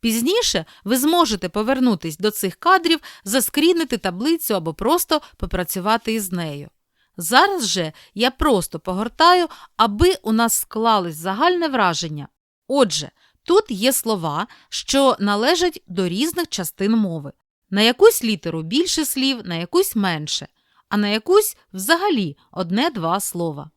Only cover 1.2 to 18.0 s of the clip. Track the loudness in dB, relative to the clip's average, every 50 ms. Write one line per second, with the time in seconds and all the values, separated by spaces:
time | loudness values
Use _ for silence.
1.2 | 2 2 2 -4 -4 -6 -4 -4 0 0 0 2 2 2 2 0 -2 -8 -8 -2
2.2 | -2 -2 -2 0 -4 -6 -6 _ 2 2 4 4 4 2 -2 -2 _ -12 -20 -16
3.2 | _ -2 -2 0 0 0 0 2 2 4 4 2 0 -2 -2 -4 -4 -4 -6 -4
4.2 | -2 -2 -2 -2 -2 -2 -4 -2 -2 -4 -8 -4 0 0 0 0 2 _ -2 -2
5.2 | -2 -6 _ _ -10 -6 -4 -4 -4 -4 -6 -6 -2 0 -2 0 _ -2 -4 -4
6.2 | -4 -6 -6 -6 -6 -6 -8 -10 -14 -16 _ _ _ _ _ _ _ _ _ -12
7.2 | -8 2 4 4 4 4 2 -2 -2 -2 -2 -2 -4 -4 -6 -12 -20 -18 _ -2
8.2 | 0 0 0 _ 0 2 2 2 0 -2 -8 -10 _ -6 -4 -4 -4 -6 -2 _
9.2 | 4 6 6 6 4 0 -4 -14 -20 -20 _ 0 0 0 2 2 2 2 2 2
10.2 | _ -2 0 2 2 2 0 -2 -4 _ -6 -2 0 2 2 2 0 -2 -6 -8
11.2 | -6 -6 -2 2 2 2 2 2 -2 -2 0 2 2 2 0 -2 -6 -8 -8 -10
12.2 | -12 -14 _ _ _ _ _ _ _ _ 2 2 2 2 2 -6 -8 -8 _ _
13.2 | _ _ _ _ _ 2 2 2 2 2 -4 0 0 0 0 0 -2 -2 -2 -2
14.2 | -2 -4 -4 -4 -6 -6 -10 -20 _ _ -10 -10 -6 0 0 4 4 4 2 2
15.2 | 0 -2 0 0 2 0 0 2 0 -2 -2 -4 _ _ -6 -4 -2 -2 -2 -2
16.2 | -4 -2 -2 -4 -6 -6 -6 -8 -8 -8 -6 _ -2 0 2 2 0 -2 -4 -8
17.2 | -10 -12 -18 _ _ _ _ _ _ _ 0 2 2 2 4 _